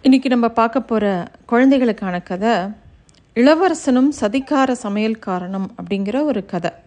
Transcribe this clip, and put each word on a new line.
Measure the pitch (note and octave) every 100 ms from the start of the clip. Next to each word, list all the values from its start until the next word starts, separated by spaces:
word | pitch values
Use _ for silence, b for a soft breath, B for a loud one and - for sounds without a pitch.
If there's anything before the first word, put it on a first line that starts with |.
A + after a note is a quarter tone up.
இன்னைக்கு | C4+ C4 C4
நம்ம | A#3+ A#3
பார்க்க | A#3 A3+ A#3+
போற | A3+ A3 G#3 F#3 - - -
குழந்தைகளுக்கான | A#3 C4+ C4+ B3 G#3+ F#3+ F3+
கதை, | - F#3 G#3+ G#3+ F#3+ G#3+ - - _ _ _ -
இளவரசனும் | B3+ D#4+ F4+ D#4+ - B3+ C4+ C#4+
சதிகார | D#4 C4+ C4+ D4 C4 B3
சமையல்காரனும் | G#3 G3+ A3 A3 - F3+ F3+ F#3+ F#3+ -
அப்படிங்கிற | F3 G3 G3 B3
ஒரு | D4+ A3 F#3+
கதை. | F3+ E3+ -